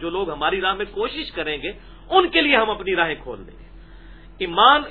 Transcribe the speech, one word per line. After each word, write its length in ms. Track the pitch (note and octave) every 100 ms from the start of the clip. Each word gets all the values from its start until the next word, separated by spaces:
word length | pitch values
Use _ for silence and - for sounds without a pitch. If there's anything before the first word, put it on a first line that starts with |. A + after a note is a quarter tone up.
جو 80 | E3
لوگ 160 | F3 F#3+
ہماری 300 | D3+ D3+ F#3+
راہ 120 | F#3
میں 160 | G3 G3+
کوشش 400 | G3 A#3 C#4+ -
کریں 260 | F3 D3+ D3+
گے 100 | D3+ - - - -
ان 180 | F#4+ F4+
کے 140 | E4
لیے 140 | D4 C4
ہم 140 | A3
اپنی 260 | G3+ F#3 F3+
راہیں 240 | E3 D3
کھول 160 | C3 G#2+ F#2+
دیں 100 | -
گے۔ 80 | - - - - - - - -
ایمان 420 | F#3 E3+ A#3 C#4+ D4